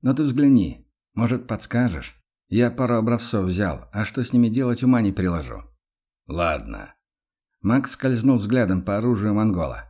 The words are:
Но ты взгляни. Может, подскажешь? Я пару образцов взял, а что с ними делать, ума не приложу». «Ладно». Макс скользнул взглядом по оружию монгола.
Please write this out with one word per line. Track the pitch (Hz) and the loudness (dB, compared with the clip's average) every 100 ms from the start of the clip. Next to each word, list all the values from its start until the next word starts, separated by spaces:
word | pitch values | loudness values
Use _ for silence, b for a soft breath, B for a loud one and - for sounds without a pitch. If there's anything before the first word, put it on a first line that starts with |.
Но | 123 | 0
ты | 139 | 0
взгляни. | 147 127 143 131 87 - _ _ _ | 0 4 6 6 4 -4 _ _ _
Может, | - 117 123 120 | -2 0 -2 -4
подскажешь? | 107 - 120 123 80 - - _ _ _ | -8 -4 -2 0 -2 -10 -18 _ _ _
Я | 107 120 | 0 0
пару | 120 123 120 | 0 0 0
образцов | 110 120 - 107 92 | 0 0 -2 -2 -2
взял, | 90 101 71 - | 0 -2 -4 -8
а | 101 | -6
что | 110 - | -6 -4
с | 120 | 0
ними | 123 117 | 2 2
делать, | 113 127 117 | 2 0 0
ума | 127 123 | 2 2
не | 104 | 2
приложу». | 95 92 85 65 55 - _ _ _ _ _ - | 0 -2 -2 -6 -12 -16 _ _ _ _ _ -10
«Ладно». | 82 85 73 53 52 50 _ _ _ _ _ _ _ | -4 -2 -2 -8 -14 -14 _ _ _ _ _ _ _
Макс | 95 123 135 | 0 0 -2
скользнул | - 135 123 123 123 | -4 -2 0 2 2
взглядом | 101 127 104 92 | 2 0 2 0
по | 90 101 | -2 -2
оружию | 120 110 107 | 0 0 0
монгола. | 104 110 90 76 58 | 0 0 0 -4 -6